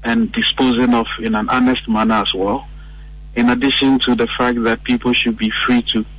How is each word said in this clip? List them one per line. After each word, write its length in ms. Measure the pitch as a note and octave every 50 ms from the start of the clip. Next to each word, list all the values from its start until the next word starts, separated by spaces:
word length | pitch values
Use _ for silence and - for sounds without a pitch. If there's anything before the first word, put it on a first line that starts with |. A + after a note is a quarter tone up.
and 300 | - A#2 A#2 A2+ A2+ G#2
disposing 600 | - A2+ A2 - - - C3+ B2+ A#2+ A#2 B2+ A#2+ A#2+
of 120 | A#2 A2+ - - -
in 160 | A2 A2+ A2
an 140 | G#2+ G#2+ -
honest 400 | B2 B2+ B2 B2+ B2+ A#2 - -
manner 260 | A2+ G#2+ A2 A2+ A2+
as 200 | G#2+ G2+ - -
well, 320 | F#2+ F#2 G2+ A2 - - - - - - - - - - - - - - - -
in 120 | A#2+ A#2+ A#2+
addition 480 | B2 B2 C3 C#3 - - C3+ C3+ C3+ B2+
to 140 | - C3 B2
the 120 | A2+ A#2
fact 360 | A#2 - - B2+ B2 A#2+ A#2+ A2+
that 180 | A2+ A2+ A2+ -
people 280 | - B2 A#2 - B2
should 240 | B2 - - A#2+ A2
be 140 | A2+ A2+ A2
free 320 | A2 - - - B2 A#2+
to 220 | A#2 - - A2 A2 - -